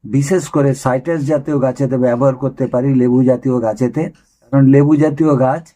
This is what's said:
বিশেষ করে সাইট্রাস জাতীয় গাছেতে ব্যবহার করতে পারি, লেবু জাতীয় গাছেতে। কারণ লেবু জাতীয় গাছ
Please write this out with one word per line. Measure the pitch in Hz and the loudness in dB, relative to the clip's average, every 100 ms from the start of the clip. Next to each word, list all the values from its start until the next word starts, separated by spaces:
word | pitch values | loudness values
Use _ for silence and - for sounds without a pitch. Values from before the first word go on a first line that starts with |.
বিশেষ | 110 131 143 185 - | -4 -4 0 -2 -2
করে | 151 139 135 | -2 0 0
সাইট্রাস | 131 - 170 165 | -2 -4 -4 -4
জাতীয় | 143 151 143 143 | -2 -4 -2 -2
গাছেতে | 127 123 135 131 | -2 -2 -4 0
ব্যবহার | 123 120 139 131 | 0 2 0 0
করতে | 135 131 127 | -8 -6 -4
পারি, | 123 139 131 | -2 0 0
লেবু | 123 127 | 2 2
জাতীয় | 127 123 135 127 | 2 0 0 -2
গাছেতে। | 113 107 123 131 170 - _ _ _ | -2 -2 -4 -2 -6 -8 _ _ _
কারণ | 139 135 | 2 4
লেবু | 139 143 151 | 4 4 2
জাতীয় | 156 147 156 139 | 2 0 0 2
গাছ | 127 156 165 | 0 -2 -10